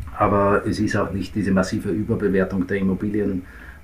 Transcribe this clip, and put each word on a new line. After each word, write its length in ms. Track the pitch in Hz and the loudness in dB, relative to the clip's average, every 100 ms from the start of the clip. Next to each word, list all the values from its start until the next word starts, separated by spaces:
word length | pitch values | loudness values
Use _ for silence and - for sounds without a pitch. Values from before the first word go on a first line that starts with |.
| - - | -8 0
Aber 480 | 104 101 101 104 107 | 2 4 4 4 2
es 120 | 90 | 0
ist 160 | 104 104 | 0 0
auch 160 | 95 | -2
nicht 240 | 95 92 107 | -2 -4 -2
diese 160 | 95 | 2
massive 380 | 95 92 107 104 | 2 2 -2 -2
Überbewertung 760 | 90 101 101 101 95 92 95 90 | -2 0 0 2 2 2 0 -2
der 100 | 101 | 0
Immobilien, 680 | 95 90 107 104 98 92 - - - - | 0 0 0 0 0 -2 -6 -16 -18 -16